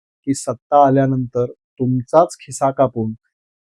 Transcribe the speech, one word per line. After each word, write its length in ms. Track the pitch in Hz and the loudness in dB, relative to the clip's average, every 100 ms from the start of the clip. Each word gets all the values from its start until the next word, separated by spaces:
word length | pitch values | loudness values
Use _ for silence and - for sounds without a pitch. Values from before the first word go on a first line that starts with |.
| _ _ | _ _
की 100 | 139 | -6
सत्ता 520 | 139 - - _ 143 139 | -4 -6 -8 _ 4 4
आल्यानंतर 600 | 135 135 131 123 123 123 | 4 0 -2 -4 -4 -6
तुमचाच 880 | - _ - 127 127 120 160 175 - | -8 _ -6 -2 -2 0 2 2 -2
खिसा 300 | - - 135 | -16 -4 -2
कापून 420 | 135 127 117 110 113 _ _ _ _ | 0 -2 -2 -6 -8 _ _ _ _